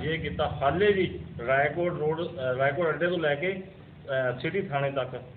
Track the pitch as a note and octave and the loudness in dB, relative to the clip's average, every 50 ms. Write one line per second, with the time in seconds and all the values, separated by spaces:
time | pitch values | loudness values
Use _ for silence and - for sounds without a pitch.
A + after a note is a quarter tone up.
0 | C3+ D3 D#3+ D#3+ D#3+ D3 - F3 D#3 C#3+ D3 C#3+ C3+ C#3 D3 E3+ G3+ G#3 G#3 F#3+ | 0 -2 -2 -2 -2 -4 -2 -2 -2 -2 0 0 0 2 4 4 6 6 6 4
1 | F3+ D3 C3 - - - - B2+ A#2 A#2+ C3 C#3 C#3+ D3+ D3 E3+ F3 F3 D#3 D3 | 2 0 -2 -6 -10 -10 -10 -6 0 2 4 4 4 2 2 0 0 0 0 0
2 | D3+ D3+ D#3 D#3+ F3 E3 - C3+ B2+ C3 B2+ B2+ C3+ C#3 C#3+ F3 F3 D#3+ D3+ C#3+ | 0 0 0 0 -2 -6 -6 -4 -2 0 2 2 2 2 2 2 2 0 2 2
3 | E3 F3 F3+ F3 D#3+ D3 C#3+ C#3 D#3+ F#3 G3 F#3+ F#3 - - - - - - - | 2 0 2 2 2 2 2 2 0 -2 -2 -4 -6 -12 -14 -18 -18 -18 -18 -14
4 | - - C3+ C3 C3 B2+ B2 - - D#3+ D#3+ G3 F#3+ - C#3+ C#3+ C#3 C#3 C#3 C#3 | -8 -2 0 0 0 0 0 -2 -2 -2 -2 -2 -2 0 0 0 0 0 0 0
5 | B2+ B2 B2+ B2 - - - | -2 -2 -6 -10 -12 -12 -6